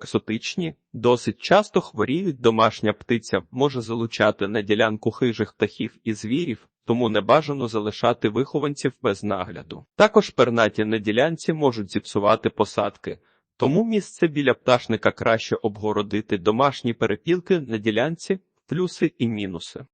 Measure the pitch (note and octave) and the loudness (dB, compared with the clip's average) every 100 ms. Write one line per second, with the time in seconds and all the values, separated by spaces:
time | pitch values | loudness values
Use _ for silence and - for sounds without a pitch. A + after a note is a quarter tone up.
0 | - A2 - A2 - - E3 - _ A#2+ | -2 -4 -2 -6 -6 -6 -6 -8 _ -2
1 | A#2 B2 - - - G3 G#3 C#3+ - A2 | 2 2 0 -6 2 4 4 -2 -2 -4
2 | G2+ D#3+ G3 C3 A#2+ A2 A2 - G#2+ - | -2 -2 -2 0 2 4 2 2 -2 -2
3 | - A#2 - G2 - B2+ C#3+ B2+ G#2 A#2 | -2 -4 -2 -4 -4 -2 -2 -2 -6 -4
4 | A#2 - G#2+ - G2+ A2 G2+ G#2+ A2+ G#2+ | -4 2 2 2 -2 -2 0 2 2 0
5 | A2+ - B2+ A2 G#2+ - G#2 - A2 - | -4 0 0 0 -4 -2 -4 -2 -10 -6
6 | A#2 G#2+ G#2+ C#3+ F3 A2 _ _ - A#2 | -6 -6 -4 -4 -4 -8 _ _ -2 0
7 | A2+ G#2 G2+ D3 D3 C#3+ A#2+ A2 G#2 - | 2 2 4 4 2 -4 -4 -4 -4 -2
8 | A#2+ B2 A2 A2 C#3 D3+ D3 C#3+ C#3 - | 0 0 0 0 -2 -2 -4 -4 -6 -2
9 | A#2+ G2 G#2 G2 F2+ E2+ - D2+ - - | -4 -2 -4 -4 -6 -12 -16 -18 -6 2
10 | G#3+ G#3+ - - A#2+ A#2 G#2 - G#2+ A2 | 4 4 2 4 4 4 2 2 0 0
11 | G#2 A2 D#3+ E3 - D#3 C#3 A#2 G2 G#2+ | 0 2 2 0 -4 0 0 0 -4 -6
12 | - G#2 G#2 A2+ - - G#2 - G#2 - | -4 0 2 2 0 -2 -2 -2 -4 -4
13 | - - _ _ _ - B2 E3+ A#3 G#3+ | -12 -12 _ _ _ -2 0 2 0 -2
14 | - - E3+ D3 C3+ A#2 - B2 - A2 | -4 -2 -2 2 0 2 2 2 2 -2
15 | A2 - A2+ A2+ - A2+ A2 G2+ G#2+ G#2 | 0 0 0 0 0 -2 -2 -2 -2 -2
16 | G2+ G#2 - G2+ F#2 A2+ C#3 - A#2+ A2+ | -2 -4 -2 -2 0 2 0 0 -4 -2
17 | A2 G#2 D#3+ F3 F3 F3+ B2+ A2 A2 G#2+ | -2 -2 -2 -2 0 -2 -2 -4 0 0
18 | D3 E3 - F#3+ _ _ - D#3 F3+ - | -2 -4 -6 -6 _ _ -8 -4 -4 -2
19 | D#3+ - A#2 G#2+ F#2+ E2+ - - - | -2 0 -4 -2 -6 -8 -12 -16 -18